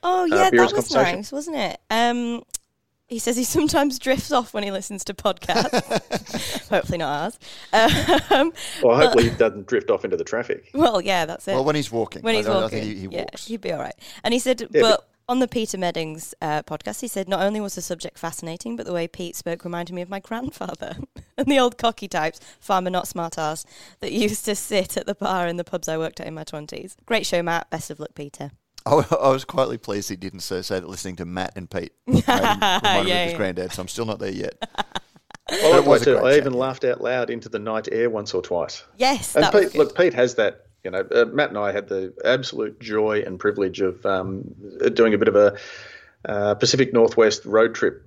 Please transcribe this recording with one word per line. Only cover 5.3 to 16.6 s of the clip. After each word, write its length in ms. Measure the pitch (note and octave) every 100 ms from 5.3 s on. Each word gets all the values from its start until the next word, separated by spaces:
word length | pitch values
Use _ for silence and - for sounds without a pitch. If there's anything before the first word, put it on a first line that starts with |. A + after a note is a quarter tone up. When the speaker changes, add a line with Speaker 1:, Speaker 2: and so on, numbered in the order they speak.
| F#3+ - G3+ A3 B3 - G#3+ - - - A3 - - -
Speaker 1:
<laughs> 0 |
Hopefully 280 | G3 - F3
not 260 | D3+ C#3+
ours. 160 | F3 - - - - G#3+ A3+ - D#4+ D4 -
Um, 220 | E4 D#4+ - - -
Speaker 2:
Well, 140 | B2 B2
hopefully 300 | D#3+ A#2+ A#2
Speaker 1:
but 60 |
Speaker 2:
he 40 | -
doesn't 300 | A2+ G2+ F#2+
drift 220 | A2+ -
off 140 | G2+ -
into 100 | F2
the 80 |
traffic. 460 | E2 A2 A#2+ - _
Speaker 1:
Well, 280 | C4+ D4+ G#3
yeah, 240 | F3+ F#3 D#3
that's 200 | E3+ -
it. 60 |
Speaker 3:
Well, 140 | F#3+ C#3
when 100 | D3+
he's 160 | A2
walking. 300 | A2+ G#2+ -
Speaker 1:
When 140 | A3+ A3
he's 120 | G#2
Speaker 3:
I, 60 |
I 80 | G3
Speaker 1:
walking, 180 | A2 G#2+
Speaker 3:
think 140 | - F#3+
he, 40 |
he 60 | F#3
Speaker 1:
yeah, 80 | -
Speaker 3:
walks. 240 | - - -
Speaker 1:
he'd 120 | A3+
be 140 | F#3+
all 60 | D#3
right. 120 | - - - -
And 100 | G#3
he 60 | A#3+
said, 220 | B3+ B3
Speaker 2:
Yeah, 60 | A#3
Speaker 1:
but 100 | D3+
Speaker 2:
but 260 | A3+ G#3+ _ _ -
Speaker 1:
on 120 | B3
the 80 | B3
Peter 280 | B3 A3 -
Meddings, 560 | F3+ E3+ D#3+ D#3 - -
uh, 220 | D#3+ D3+